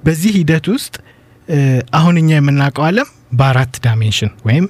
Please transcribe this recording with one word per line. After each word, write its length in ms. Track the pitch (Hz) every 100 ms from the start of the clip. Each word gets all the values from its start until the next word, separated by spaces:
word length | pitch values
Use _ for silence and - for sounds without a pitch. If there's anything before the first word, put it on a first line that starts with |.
በዚህ 300 | 147 160 196
ሂደት 340 | 202 156 160 165
ውስጥ፣ 280 | 247 - - - _ _ _ -
እ፣ 100 | 151 139 127 120
አሁን 220 | 151 165 175
እኛ 120 | 160
የምናውቀው 520 | 156 143 139 139 139
ዓለም 240 | 156 202 285 _ _
በአራት 420 | 123 135 127 127 -
ዳይሜንሽን 520 | 120 110 110 104 104 -
ወይም 240 | 107 131